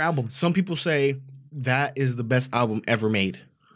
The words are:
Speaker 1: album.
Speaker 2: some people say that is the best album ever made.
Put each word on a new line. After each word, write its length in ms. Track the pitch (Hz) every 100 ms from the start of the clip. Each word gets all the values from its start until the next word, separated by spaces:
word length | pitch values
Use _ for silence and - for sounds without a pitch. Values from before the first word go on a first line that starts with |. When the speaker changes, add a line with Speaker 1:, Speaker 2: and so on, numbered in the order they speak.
| 160
Speaker 1:
album. 240 | 143 117
Speaker 2:
some 240 | - 175
people 220 | 185 180 160
say 400 | 170 147 139 135 - - -
that 440 | 151 127 131 139 135
is 180 | 131 120
the 60 |
best 280 | 113 127 131
album 300 | 120 117 107 -
ever 220 | 113 110
made. 300 | 104 95 - - _ _